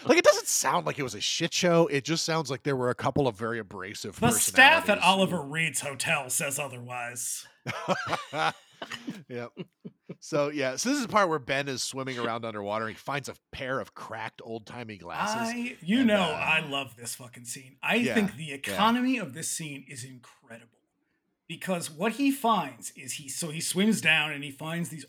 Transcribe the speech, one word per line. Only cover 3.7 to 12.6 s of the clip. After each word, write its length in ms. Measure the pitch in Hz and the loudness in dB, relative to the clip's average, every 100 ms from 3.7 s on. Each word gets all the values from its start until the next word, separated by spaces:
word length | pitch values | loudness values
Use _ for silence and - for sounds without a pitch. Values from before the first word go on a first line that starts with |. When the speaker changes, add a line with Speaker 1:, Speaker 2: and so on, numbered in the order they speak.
| 98 95 104 107 - | -10 -10 -10 -10 0
Speaker 2:
The 120 | 240 | 2
staff 580 | - - - 269 320 - | 4 4 8 10 8 4
at 100 | 202 | 4
Speaker 1:
personalities. 40 | 175 | 4
Speaker 2:
Oliver 360 | 196 180 170 | 6 4 0
Reed's 380 | 139 156 160 123 | -2 -2 -2 -2
hotel 480 | 143 135 - 151 127 | -6 -4 -2 -2 -2
says 300 | - 147 139 | -2 -2 -4
otherwise. 840 | 139 123 120 123 120 123 - - - _ - - - - 1077 - - | -6 -8 -10 -8 -8 -8 -8 -8 -12 _ -8 -4 -2 -2 -2 -6 -4
Speaker 1:
<laughs> 220 | 147 156 - _ - - 233 240 196 139 | -2 -2 -2 _ -16 -14 -12 -12 -12 -10
Yep. 220 | 120 120 - - _ - - - - | -10 -10 -12 -16 _ -18 -18 -20 -16
So, 300 | - 147 143 | -4 -2 0
yeah. 260 | 151 131 127 | 0 -2 0
So 140 | 233 | 0
this 80 | 285 | 0
is 60 | 208 | 2
the 40 | |
part 180 | 208 185 | 4 4
where 100 | 156 | 2
Ben 300 | 120 139 139 | 0 0 0
is 120 | 127 | -4
swimming 380 | - 135 131 123 | -4 -6 -6 -2
around 240 | 117 117 | -2 -2
underwater. 420 | 113 107 | -4 -4